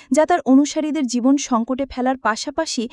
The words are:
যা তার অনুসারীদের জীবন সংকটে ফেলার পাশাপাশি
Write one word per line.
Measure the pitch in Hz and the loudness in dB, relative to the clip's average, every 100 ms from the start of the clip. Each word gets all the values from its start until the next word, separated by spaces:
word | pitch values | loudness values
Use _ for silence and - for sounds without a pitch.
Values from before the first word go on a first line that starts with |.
| - | -2
যা | 262 311 | 2 4
তার | 349 - | 2 4
অনুসারীদের | 269 294 320 302 294 254 | 4 4 0 -4 -2 -2
জীবন | 247 233 277 | 0 2 0
সংকটে | - 233 233 254 269 | 0 -2 -2 -4 -6
ফেলার | - 254 262 | -4 -4 -2
পাশাপাশি | 220 220 - 285 320 - 226 | -4 -4 -6 -6 -4 -4 -6